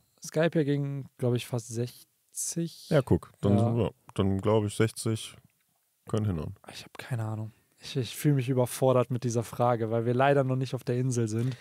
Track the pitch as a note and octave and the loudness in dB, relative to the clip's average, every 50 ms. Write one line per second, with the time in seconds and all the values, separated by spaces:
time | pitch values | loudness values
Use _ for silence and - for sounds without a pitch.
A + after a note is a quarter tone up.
0 | _ _ _ _ - - - D#3 E3 E3 - E3+ D3 C3+ C#3+ C#3+ C#3+ C#3 C#3 C#3 | _ _ _ _ -16 -4 0 0 2 2 2 2 2 2 0 0 -2 -4 -6 -8
1 | C3 - _ - C3 A#2+ B2 A#2+ - - C3 A#2 - - A2+ A#2 B2 A#2+ - - | -10 -12 _ -2 0 2 2 0 -2 -4 -6 -6 -6 -6 -6 -6 -6 -6 -8 -14
2 | - _ _ _ _ _ - - - - - E3+ E3+ E3 - - - - E3 C#3+ | -20 _ _ _ _ _ -10 -8 -8 -6 -6 -6 -6 -6 -8 -12 -4 0 0 2
3 | B2+ - G2 D#2+ - - - _ - G2+ G2+ G#2 A2+ A2+ A#2 A#2 G2 E2+ - _ | 2 4 2 0 0 -4 -8 _ 2 2 4 4 4 2 2 2 0 -2 -2 _
4 | _ - - - G2 G2 G2 G2 F#2+ G#2 A2 A2 G#2 G#2 - - A2+ A2 - - | _ -8 -4 -2 0 0 0 0 2 2 2 2 2 0 0 0 0 0 -2 -4
5 | - A#2 A2 A2 - - - - - _ _ _ _ _ _ _ _ _ _ _ | -4 -4 -4 -4 -6 -10 -16 -20 -20 _ _ _ _ _ _ _ _ _ _ _
6 | _ - - F2+ G#2+ G#2 F2+ D#2 - G2 G2 - - - - - - - - - | _ -4 -2 0 0 0 -2 -2 -4 -8 -10 -14 -16 -18 -18 -18 -18 -18 -18 -18
7 | - - C3 A2+ A2 A2 A2 G#2+ A2 A2 - _ _ _ _ _ - - - C#3 | -10 -6 -6 -4 -4 -4 -6 -6 -8 -10 -14 _ _ _ _ _ -16 -8 -6 -4
8 | A#2 - - - - D3+ C#3+ C3+ A#2+ B2+ C3 B2+ B2 - - - C3 C3 B2+ B2+ | -4 -4 -4 0 2 4 4 4 2 2 2 2 2 2 2 2 4 4 6 4
9 | A#2+ - C3 A#2+ - A#2+ A2+ A#2 A2 - - - B2 B2 B2 A2 A2+ G#2+ A2+ A#2 | 4 2 -2 -4 -2 -2 -2 -2 -2 -4 -2 0 2 2 2 0 0 0 0 0
10 | A2+ A#2+ A#2+ B2 C3+ C#3+ C#3+ C#3+ C3+ C3 C3 C3 C3 B2 - B2 - - B2 B2 | 0 0 2 4 4 4 4 4 2 2 0 -2 -2 -4 -6 -6 -4 -2 -2 0
11 | B2+ C3 A#2+ A#2+ A#2 G#2+ G#2+ A2+ A#2+ C3 B2 - | 0 0 0 0 0 0 0 -2 -2 -2 -4 -6